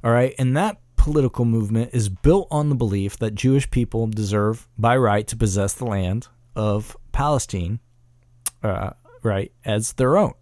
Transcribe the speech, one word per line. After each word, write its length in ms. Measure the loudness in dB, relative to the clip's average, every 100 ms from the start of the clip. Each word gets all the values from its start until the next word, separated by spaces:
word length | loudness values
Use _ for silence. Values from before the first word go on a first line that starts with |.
all 80 | 2
right? 240 | 2 2 0
And 180 | 0 2
that 200 | 0 -4 -8 2
political 480 | 2 4 0 0 0
movement 460 | 2 0 -2 0
is 160 | 0 -2
built 400 | 0 4 4 2
on 160 | -2 0
the 80 | 0
belief 420 | 0 0 -2 -4
that 180 | -6 0
Jewish 360 | 2 2 2
people 340 | -2 0 -2 -2
deserve 640 | -2 -2 0 0 -2 -10 -2
by 200 | 2 4
right 280 | 4 2 -2
to 100 | -2
possess 360 | 0 2 -2
the 120 | -2 -4
land 420 | -2 -2 -2 -6 _ _ -4
of 380 | -2 -2 -4 -16 -6
Palestine, 680 | -2 0 0 -2 -6 -4 -6 _ _ _ _ _ _ -12 _
uh, 300 | -6 -4 -6 -10 _ -6
right, 300 | -2 -2 -6 _
as 300 | -4 -4 -4
their 240 | -2 2 2
own. 160 | 2 -2